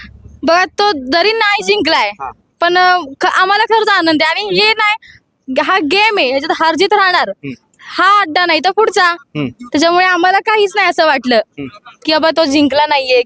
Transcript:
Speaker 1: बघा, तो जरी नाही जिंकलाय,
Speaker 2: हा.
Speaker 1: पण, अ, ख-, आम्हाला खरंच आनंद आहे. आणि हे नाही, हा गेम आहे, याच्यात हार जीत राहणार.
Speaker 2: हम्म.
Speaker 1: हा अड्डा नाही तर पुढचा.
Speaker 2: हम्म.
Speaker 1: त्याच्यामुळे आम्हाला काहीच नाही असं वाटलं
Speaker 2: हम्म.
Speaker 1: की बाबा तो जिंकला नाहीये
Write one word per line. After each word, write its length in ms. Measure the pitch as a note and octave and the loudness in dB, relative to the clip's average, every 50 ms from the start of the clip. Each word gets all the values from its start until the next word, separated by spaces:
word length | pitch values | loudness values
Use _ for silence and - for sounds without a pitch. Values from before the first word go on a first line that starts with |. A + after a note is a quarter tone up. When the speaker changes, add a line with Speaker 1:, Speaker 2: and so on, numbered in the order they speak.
| - - - - - - - - - | -20 -20 -20 -20 -20 -20 -18 -6 -2
Speaker 1:
बघा, 220 | D4 E4+ F4+ F#4 | 0 0 0 0
तो 260 | - - - G4+ G#4 | -2 -2 -2 -2 -2
जरी 400 | G4+ C#4 B3+ B3+ D4+ E4+ F4+ G#4+ | -2 -4 -4 -2 0 0 2 0
नाही 320 | A4 A4+ A4 G4+ G#4 G#4+ F#4+ | 0 0 0 -2 -2 -2 -2
जिंकलाय, 460 | F#4 G#4 G#4+ C#4 D#4 D#4+ C#4 A3 G3+ | -2 -2 0 0 0 0 0 -2 -4
Speaker 2:
हा. 220 | G#3 - C#3 B2+ - _ _ _ _ _ | -6 -10 -14 -14 -14 _ _ _ _ _
Speaker 1:
पण, 180 | E4+ E4+ F4+ | -2 0 2
अ, 220 | F4+ F4+ F4+ F4+ F4+ D#4+ C4+ C#4 - | 2 2 2 2 0 -2 -8 -6 -4
ख-, 40 | - | -2
आम्हाला 380 | F#4 - D#4+ F#4+ F#4+ G4+ G#4+ A#4 | -2 0 0 0 0 0 0 0
खरंच 260 | G#4+ A4 A4 G#4 G#4+ | 0 0 0 2 0
आनंद 340 | G4+ F#4 E4 E4 D#4 D4 D#4 | 0 0 2 0 0 0 0
आहे. 80 | D#4 | 0
आणि 280 | E4 F#4+ G#4 G4+ F4+ F#4 | 0 -2 -2 -2 0 0
हे 140 | G#4 G#4+ A4 | 2 2 0
नाही, 220 | A4 G#4+ G#4 G#4+ - - - - _ _ _ _ _ _ - C4 D4 | 0 0 -2 -2 -4 -8 -20 -20 _ _ _ _ _ _ -4 -4 -2
हा 180 | D4+ D#4 F#4 G#4 D#4+ C#4 | 0 0 0 0 0 0
गेम 260 | F4 G4 G#4+ A4+ G#4+ | 0 2 2 2 2
आहे, 120 | F#4+ D4 B3 | 0 0 0
याच्यात 340 | C4+ C#4 C#4+ E4 F4+ - D#4+ | -2 -2 -2 -4 -2 0 0
हार 120 | D#4+ D#4+ | 0 0
जीत 180 | C#4+ F#4+ - G#4 | 0 0 0 0
राहणार. 360 | G4+ F#4+ F4+ F4+ D#4+ B3 G3+ | 2 2 2 0 0 -2 -2
Speaker 2:
हम्म. 240 | G3 - - C#3 A#3+ - _ _ _ _ | -6 -10 -12 -14 -14 -14 _ _ _ _
Speaker 1:
हा 420 | - - - - F4+ G4 G#4 G#4 | -20 -10 -4 0 2 4 4 2
अड्डा 240 | G4 D#4 D4+ F4+ F4+ | 2 0 0 0 0
नाही 140 | E4+ D#4+ D#4 C4+ | 2 0 0 0
तर 60 | F#4+ | 0
पुढचा. 340 | F#4 G#4 A4 A4 F4+ G4+ F4+ | 0 0 0 0 2 2 0
Speaker 2:
हम्म. 420 | E4+ F4 E4+ - _ - - C#4+ | 0 0 -4 -10 _ -8 -6 -6
Speaker 1:
त्याच्यामुळे 580 | B3 - _ A#3+ - - C#4+ D#4+ E4+ F4 F4+ F#4 | -6 -8 _ -12 -4 -2 0 2 2 2 2 2
आम्हाला 340 | F#4 F4+ E4+ F4 F#4 G4 G4 | 2 0 2 2 2 0 0
काहीच 320 | - A4 G#4+ A4 G4+ F#4+ F#4+ | 0 0 0 0 0 0 0
नाही 120 | G#4 F#4+ | 0 0
असं 180 | F4 F4 - E4 | 0 0 0 0
वाटलं 300 | D#4 C#4 C4+ A3+ B3 A#3+ | 0 0 0 0 0 0
Speaker 2:
हम्म. 320 | A3 - - _ C#3+ C#3 - - - _ - - _ - | 0 0 -4 _ -14 -14 -14 -14 -20 _ -20 -20 _ -4
Speaker 1:
की 60 | D4+ | -2
बाबा 180 | D#4 D#4 D4+ D#4+ C#4+ | 0 2 0 0 2
तो 80 | E4 E4 | 0 0
जिंकला 400 | C#4 C4+ D#4 D4 C4+ C4 D4 D4+ | 2 2 2 2 2 2 0 0
नाहीये 360 | D4+ D4 C#4 C4 B3+ B3+ B3 B3 | 0 0 -2 0 2 0 0 0